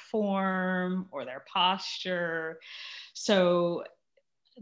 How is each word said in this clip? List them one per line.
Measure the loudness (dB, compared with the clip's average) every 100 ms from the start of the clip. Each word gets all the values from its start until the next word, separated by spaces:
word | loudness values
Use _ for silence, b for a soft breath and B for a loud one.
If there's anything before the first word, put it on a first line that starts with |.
| -6
form | -2 0 0 0 0 0 0 0 -2 -6
or | -10 -10
their | -12 -6
posture. | 2 2 2 -4 -8 -4 -2 -2 -2 -6 -8 B B B B B
So | -8 2 6 6 4 2 -2 -8 _ _ _ _ _ _ -18